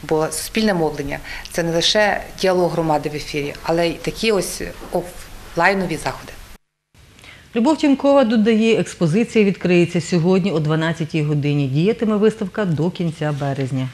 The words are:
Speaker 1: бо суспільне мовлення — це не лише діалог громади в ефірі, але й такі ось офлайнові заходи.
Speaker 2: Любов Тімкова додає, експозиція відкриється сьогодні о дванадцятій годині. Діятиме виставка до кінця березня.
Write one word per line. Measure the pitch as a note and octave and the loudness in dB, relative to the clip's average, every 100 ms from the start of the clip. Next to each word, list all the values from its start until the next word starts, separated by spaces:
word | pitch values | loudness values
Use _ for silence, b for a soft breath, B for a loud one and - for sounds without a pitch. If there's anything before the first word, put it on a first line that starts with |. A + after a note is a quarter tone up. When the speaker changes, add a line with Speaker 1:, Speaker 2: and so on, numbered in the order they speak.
Speaker 1:
бо | - D#3 D#3 | -2 0 0
суспільне | - - - A3 | -4 -6 -2 0
мовлення — | F#3 D#3+ D3 C#3 C#3+ B B B | 2 0 -2 -8 -8 B B B
це | - | -4
не | E3+ | -2
лише | E3 F#3+ G#3+ G#3 F#3 - - | 0 2 2 2 0 -6 -2
діалог | F#3+ F3+ F3 | 0 2 2
громади | D#3 D#3+ D3 D3 | 0 0 0 -2
в | D3 | -8
ефірі, | - D3+ C#3+ C#3+ | -6 -6 -6 -8
але | - E3 E3+ | -2 0 0
й | |
такі | D#3+ - - A3+ | -2 -8 -4 0
ось | G#3 E3+ - E3+ F3 - | 0 -2 -6 -10 -12 -6
офлайнові | F3+ E3+ - - - - - E3+ G3 F3 D3+ | -6 -6 -14 -18 -18 -10 2 2 2 -2 -4
заходи. | C#3 B2 - - - - _ _ _ _ - - B B B A#3 | -6 -8 -14 -20 -20 -20 _ _ _ _ -20 -20 B B B 0
Speaker 2:
Любов | A#3 D4+ | 2 4
Тімкова | D4+ C#4 C#4 C#4 | 2 2 4 4
додає, | A#3+ A#3 G#3 A3 A3+ A3 | 4 4 4 4 4 2
експозиція | F3 - E3+ E3+ A#3 A3+ G3+ | 0 0 2 2 2 4 2
відкриється | F#3 F3 F3+ E3+ F3 | 2 2 4 4 0
сьогодні | D3+ F3+ E3 F#3+ F3+ | 0 0 4 2 2
о | F3 | 0
дванадцятій | D3+ D#3+ D#3+ D#3+ D3+ E3 | 0 0 0 -2 -4 -2
годині. | D3 D3+ C#3+ D3 C#3 | 0 0 0 0 0
Діятиме | C3+ F3+ A3+ A3 G#3+ | 2 2 2 0 2
виставка | G#3+ G#3+ G3 - G#3 | 0 0 -8 -4 -2
до | D3 E3 | 0 -2
кінця | F3+ E3+ D3+ D3+ D3 | -2 -6 -4 -4 -4
березня. | C#3+ C#3 C3+ C3+ B2+ | -4 -4 -4 -4 -6